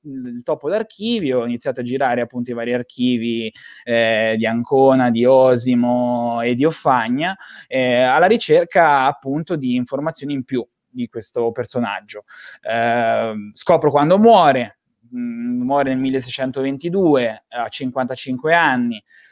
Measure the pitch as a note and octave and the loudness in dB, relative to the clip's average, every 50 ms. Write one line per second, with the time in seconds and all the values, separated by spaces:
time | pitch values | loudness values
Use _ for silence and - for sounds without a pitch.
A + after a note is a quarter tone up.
0 | _ D3 C3+ C3 B2 B2 A#2+ A#2+ A#2+ - D#3 C#3+ - D3+ F#3+ A3 A3 - - - | _ -14 -12 -12 -12 -10 -12 -10 -6 -6 -6 -4 -2 -4 -2 -2 -4 -6 -10 -8
1 | G#3 A#3 A#3+ A3 E3+ C3 B2+ B2 A#2 A#2+ A#2+ A#2 - C3 B2 B2+ B2 A#2+ B2+ C3 | -6 -4 -2 -2 -2 0 0 -2 -2 -2 -6 -6 -6 -6 -6 -6 -6 -6 -4 -2
2 | B2+ B2 B2 A#2+ A#2+ A#2 - B2 A#2+ B2 A#2 A#2 A#2 A#2+ B2 B2 B2 - - B2+ | 0 0 0 -2 -2 -4 -6 -8 -8 -6 -6 -6 -4 -4 -4 -4 -4 -8 -6 -2
3 | B2 B2 B2 A#2 A2+ A#2 A#2 A#2 A2+ G#2+ - - - - - - - B2 A#2 A#2 | 0 0 0 0 -2 -4 -4 -4 -6 -8 -10 -14 -20 -20 -20 -16 -6 -2 0 2
4 | A2+ A2+ A2+ G#2+ A2+ A2 A2+ A2 A2+ A2 A2+ A#2 A#2 - C#3+ C3+ C3+ C3+ C3 C3 | 2 2 2 2 2 0 0 0 -2 -2 -2 -4 -2 0 2 4 4 4 4 4
5 | B2 A#2+ A2+ A2+ A#2+ B2+ C3+ C3 C3 C3 B2+ B2 A#2 B2+ B2 A#2+ B2 B2 B2 B2 | 2 2 2 2 4 4 6 6 6 4 4 2 0 0 0 2 2 0 0 0
6 | B2 B2 B2 A#2+ A#2+ A#2+ A#2 A#2 A#2 B2 B2 A#2+ C#3+ E3 D#3+ - - D3+ C3 B2 | 0 -2 -2 -2 -4 -4 -4 -2 -2 -2 0 0 0 0 -2 0 0 0 2 2
7 | A2 A#2 B2 C#3 E3 F#3 F#3+ - - - - - - _ B2+ C3 B2+ B2+ A#2+ B2 | 0 -2 -2 -2 -4 -6 -6 -10 -14 -20 -20 -20 -14 _ -2 -2 0 2 2 2
8 | B2+ B2+ C3 D3+ F3 F#3+ A#3 A3 - - D3+ F3 E3+ - - F#3 E3 D3+ C#3+ C#3 | 4 4 4 4 4 4 4 2 2 2 2 2 2 2 2 4 4 6 4 4
9 | C3 C#3 C#3 - - C3+ C#3 D#3+ D#3+ - F3 D3+ C3 B2+ B2 B2 B2 - C3 C#3 | 2 2 0 -2 -6 -6 -6 -6 -4 -4 -6 -4 -2 -2 -2 -2 -2 -4 -6 -6
10 | D3+ D#3+ D#3+ - C#3 C#3+ C#3+ C3+ B2 - C3 B2 A2 - _ _ _ _ _ B2 | -6 -6 -8 -8 -8 -8 -6 -8 -6 -4 -6 -6 -6 -8 _ _ _ _ _ -10
11 | A#2+ - - A#2 - - - A#2+ A#2 A#2 A2 B2+ A#2+ - - B2 A#2+ G2+ G2+ F#2 | -10 -10 -10 -12 -14 -8 -4 -2 -2 -2 -2 -4 -8 -6 -4 -4 -4 -4 -6 -8
12 | G#2 - - G#2 - _ - - - - - - _ - A2+ A#2 A#2 A2+ A#2 A#2+ | -12 -14 -18 -18 -18 _ -20 -20 -20 -20 -20 -14 _ -6 -2 -2 0 0 0 0
13 | A#2 A2+ A2+ A2 A2+ A2+ G#2+ G#2+ G#2 G#2 - - - - E3+ D#3+ D#3 D3+ C3 C#3+ | 0 0 0 0 -2 -4 -6 -8 -10 -14 -16 -6 0 2 2 2 2 2 2 2
14 | C#3+ D#3+ F3+ G3+ A3 A#3 A3+ F#3+ E3 D3 C3 B2+ A#2+ - - _ _ _ _ _ | 2 4 4 6 6 6 8 8 6 4 4 2 -2 -6 -10 _ _ _ _ _
15 | _ A#2 B2 A#2+ A#2+ A#2+ A#2 A#2 A#2 B2 B2 B2 B2 C3 C#3 C#3+ C3+ C3 C3 C3 | _ _ -10 -8 -8 -8 -8 -6 -6 -4 -4 -2 -2 0 0 0 0 0 -2 -2
16 | C3 C3+ C3 C3+ B2+ B2+ - - C3 C3 C3 C3+ C3+ C3+ C#3 C3+ - F3 F3 G3 | -2 -2 -2 -4 -6 -6 -8 -6 -6 -6 -4 -4 -4 -4 -6 -6 -6 -4 -2 0
17 | F#3 D#3+ C#3+ C3 A#2+ A2+ G#2+ G#2+ _ _ A#2 A#2+ A#2 A2 - - C#3 B2+ B2 C3 | 2 2 2 2 0 -2 -4 -8 _ _ -8 -8 -8 -8 -8 -8 -8 -6 -4 -4
18 | B2+ B2 C3 - - C3+ B2+ B2 - D#3 E3 E3+ E3 D3 B2+ B2 A#2+ A#2+ A2+ G#2 | -4 -4 -6 -10 -8 -8 -8 -4 0 2 2 4 4 2 2 2 0 -2 -4 -8
19 | - _ _ _ _ _ | -12 _ _ _ _ _